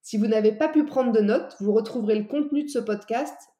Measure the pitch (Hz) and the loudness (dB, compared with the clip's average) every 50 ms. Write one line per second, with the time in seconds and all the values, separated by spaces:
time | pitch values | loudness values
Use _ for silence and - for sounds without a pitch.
0 | _ - - 208 214 220 220 220 214 214 214 - 311 311 - 302 302 - - 269 | _ -6 -2 -2 0 2 2 4 4 2 2 2 -2 2 2 2 0 2 0 0
1 | 254 240 214 220 208 208 226 349 - - - - 196 208 208 220 214 220 - 247 | 0 2 2 2 4 4 2 0 -2 -6 -12 -4 -2 2 2 2 2 0 -6 -4
2 | 208 208 214 214 208 - 285 294 294 285 285 285 294 - - 240 208 214 208 202 | 0 0 0 0 -2 -2 -2 -4 -2 0 -2 -2 -2 -2 -6 -6 -4 -4 -6 -6
3 | - - 226 240 294 294 - - - _ _ | -6 -6 -6 -6 -4 -6 -10 -18 -20 _ _